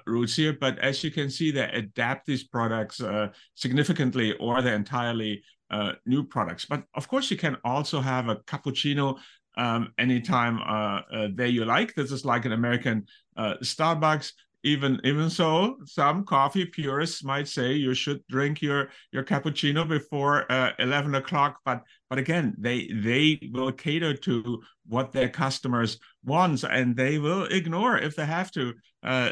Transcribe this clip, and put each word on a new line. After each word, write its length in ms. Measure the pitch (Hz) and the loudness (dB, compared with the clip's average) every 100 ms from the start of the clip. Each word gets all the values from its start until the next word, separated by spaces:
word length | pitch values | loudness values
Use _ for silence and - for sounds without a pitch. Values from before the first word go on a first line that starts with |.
| - | -2
roots 280 | 117 117 | 0 0
here, 220 | - 156 139 | 2 0 2
but 200 | 135 104 | -2 0
as 260 | 135 139 | -2 0
you 60 | 156 | -4
can 180 | 160 143 | -4 -4
see, 200 | - 160 | -2 0
they 140 | 139 | 0
adapt 600 | 113 117 107 - 120 135 - | -2 -4 -6 -2 -2 -2 -2
these 180 | 131 | -4
products, 560 | - 120 113 113 107 - | -2 -2 0 0 -4 -6
uh, 280 | 110 104 104 - - | -4 -2 -4 -6 -20
significantly, 800 | - 127 131 147 165 127 127 110 - | -8 0 2 2 2 0 2 0 0
or 240 | 117 131 | 0 2
they're 120 | 127 | 2
entirely, 680 | 107 101 123 120 117 107 101 - _ - | 0 -2 -2 -2 -2 -4 -6 -12 _ -8
uh, 220 | 104 101 - 120 | -4 -4 -4 0
new 180 | 135 | 0
products. 400 | 135 127 87 87 | 0 -2 -2 -4
But 200 | - 147 - | -6 -6 -6
of 140 | 135 - | -10 -2
course, 220 | 269 269 | -2 -2
you 60 | 202 | -2
can 200 | 160 127 | -2 -2
also 360 | 120 135 147 151 | -2 -2 -2 -2
have 280 | 131 127 117 | 0 0 -2
a 80 | 104 | -4
cappuccino, 800 | - 147 143 127 147 143 139 135 - - _ - | -6 -8 -4 -2 0 0 0 -2 -12 -20 _ -2
um, 360 | 120 117 117 - | 0 0 -2 0
anytime, 640 | 127 123 120 127 120 113 | 2 2 2 2 2 0
uh, 400 | - 107 104 98 - | -2 -2 -2 -4 -4
uh, 160 | 110 107 | -4 -4
there 140 | 98 123 | 0 0
you 160 | 120 | 2
like. 300 | 110 139 233 | 2 2 0
This 180 | - 127 | -4 -4
is 120 | 135 | -4
like 200 | 135 120 | 0 0
an 80 | 123 | 0
American, 540 | 110 120 120 127 110 - - _ - | 0 0 0 0 -2 -4 -16 _ -4
uh, 180 | 107 - | -4 -2
Starbucks. 720 | 127 - 160 160 156 151 - - _ _ | -6 0 0 4 2 2 -2 -16 _ _
Even, 360 | 143 139 139 127 | 0 2 2 2
even 260 | 151 147 160 | 2 2 0
so, 460 | 165 165 160 214 269 | 2 4 4 2 -2
some 400 | 143 - 143 175 | -8 2 2 2
coffee 400 | 196 139 139 196 | 2 4 4 2
purists 580 | 175 - 143 135 165 - | -2 -4 -2 0 -2 -4
might 240 | 139 139 143 | -4 -2 -2
say 280 | 139 123 | -2 0
you 200 | 147 131 | 2 0
should 320 | 127 143 135 - | 0 -2 -4 -4
drink 340 | 131 143 151 | -2 0 0
your, 280 | 147 143 139 - - | 0 0 -2 -8 -10
your 100 | 131 | -6
cappuccino 640 | 135 139 156 - 147 151 160 | -2 0 -2 -2 0 0 0
before, 640 | 151 - 143 143 143 - | -2 -2 0 2 2 2
uh, 220 | 131 127 - | 2 2 0
eleven 340 | 127 143 143 | 0 2 2
o'clock. 460 | 135 135 147 143 - | 0 0 2 2 0
But, 200 | 135 120 - _ - | -4 -4 -6 _ -6
but 80 | 131 | -4
again, 380 | 131 170 127 101 | 0 0 0 0
they, 320 | 117 123 - | -2 -2 -2
they 580 | 110 110 131 156 151 - | -2 0 4 4 2 -2
will 180 | 123 131 | -4 -2
cater 440 | 131 151 160 160 | -2 -2 0 0
to 460 | 139 - 117 117 117 - _ | -2 0 0 0 -6 -8 _
what 280 | - 117 127 | -4 -2 0
their 160 | 135 127 | 0 0
customers 720 | - 135 - 131 120 110 - - _ | 0 -2 -2 -2 0 0 -2 -14 _
want, 400 | 123 160 185 127 | -2 2 2 2
and 320 | - 123 123 120 | 0 2 2 2
they 220 | 131 151 | 2 2
will 260 | 147 190 | 0 0
ignore, 540 | 175 190 165 170 240 180 | 0 -2 0 0 2 2
if 180 | 151 151 | 0 -2
they 100 | 151 | -2
have 240 | 165 190 | -2 -4
to, 240 | 160 123 120 _ _ | -4 -6 -6 _ _
uh, 260 | - 127 120 | -2 2 0